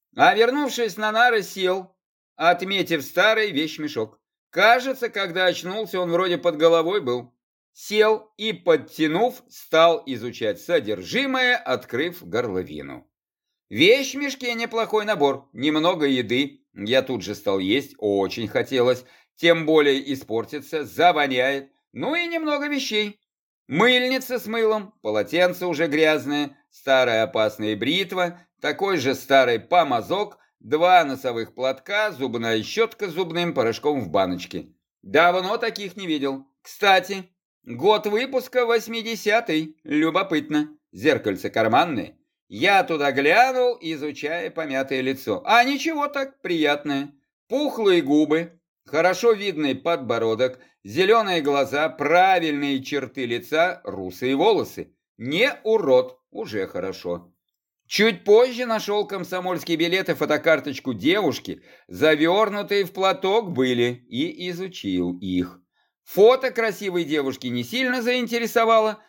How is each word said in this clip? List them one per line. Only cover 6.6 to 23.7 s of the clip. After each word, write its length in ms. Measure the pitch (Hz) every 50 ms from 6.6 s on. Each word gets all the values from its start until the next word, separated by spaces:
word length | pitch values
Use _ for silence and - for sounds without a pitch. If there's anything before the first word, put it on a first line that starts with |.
| 160 170 170 165 160 170 202 208
был. 340 | 151 123 123 123 123 - _ _ _ _ _ _ _ _
Сел 640 | _ - - - 208 214 214 214 220 214 - _ _
и, 160 | - 208 220
подтянув, 920 | 196 170 - 175 160 143 - - - - 156 151 156 180 233 254 - - - _
стал 560 | - - - - 160 160 165 170 160 151 -
изучать 540 | 139 127 110 110 123 - - 117 107 101 -
содержимое, 960 | - - 175 156 113 104 104 92 92 82 - 240 277 269 262 254 254 247 247
открыв 720 | - - 131 127 - - - - 120 156 175 175 - - 85
горловину. 840 | 87 117 120 113 92 92 92 - 76 73 69 69 65 60 - _ _ _ _ _ _ _ _ _ _ _ _ -
В 40 | 101
вещмешке 800 | 110 156 196 247 277 269 269 - 277 285 277 269 - 254 240 233
неплохой 520 | 226 233 233 226 226 220 214 - 214 208
набор, 420 | 214 208 143 143 139 135 - - _ -
немного 520 | 110 131 156 151 156 156 175 190 160 147
еды. 600 | 139 135 127 117 98 120 127 143 139 - - _ _ _
Я 280 | - 101 101 123 131
тут 220 | - - 131 110 87
же 120 | - 104
стал 240 | - - 101 98 98
есть, 360 | 92 95 113 139 135 - - -
очень 500 | 107 104 101 98 98 92 - 117 117 104
хотелось. 580 | - 127 117 - 135 127 120 127 127 123 - - _ _ _ _ _
Тем 300 | - 160 170 170 165 156
более 480 | 151 160 156 147 143 135 135 135 143 135
испортится, 680 | 131 - - 107 113 107 - 147 147 135 - 160 156 139
завоняет. 880 | 104 85 135 165 180 160 147 143 135 131 127 127 135 139 139 135 - _ _ _ _ -
Ну 220 | 117 156 247 311
и 100 | 349 349 339
немного 400 | 339 330 320 302 294 277 285 294
вещей. 520 | 285 269 269 - 214 208 214 208 208 _ _ _ _ _ _ _ _ _ _
Мыльница 720 | -